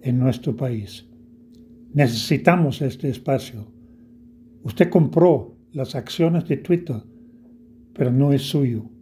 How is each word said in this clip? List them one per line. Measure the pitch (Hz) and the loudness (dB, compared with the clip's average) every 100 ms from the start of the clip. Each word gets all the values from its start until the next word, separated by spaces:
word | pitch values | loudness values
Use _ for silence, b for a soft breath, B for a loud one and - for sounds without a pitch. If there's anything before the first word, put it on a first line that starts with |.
en | 131 127 | 0 0
nuestro | 127 123 - 120 | 0 0 -4 -4
país. | 135 113 101 - - - - - - - - - - | -4 -6 -10 -16 -20 -20 -20 -20 -20 -20 -20 -20 -6
Necesitamos | 143 135 113 - 147 - 180 156 - | 2 2 2 -2 2 4 4 2 0
este | 139 - 139 | -6 -4 -6
espacio. | 127 - 135 - 110 104 - B B B B - - - - | -6 -2 -2 -4 -16 -18 -20 B B B B -20 -20 -20 -14
Usted | - - 175 | -12 2 4
compró | 180 147 - 175 139 104 - _ | 4 4 4 4 4 0 -18 _
las | 147 131 | -10 -8
acciones | 135 113 - 165 170 - | -8 -10 -2 0 0 -2
de | 139 | -6
Twitter, | - 175 - 113 - B B B B B - - - | 0 -2 -2 -8 -10 B B B B B -20 -20 -20
pero | - 123 | -4 0
no | 123 143 | 2 4
es | 139 | 2
suyo. | - 151 131 113 107 - | 0 -2 0 -2 -8 -20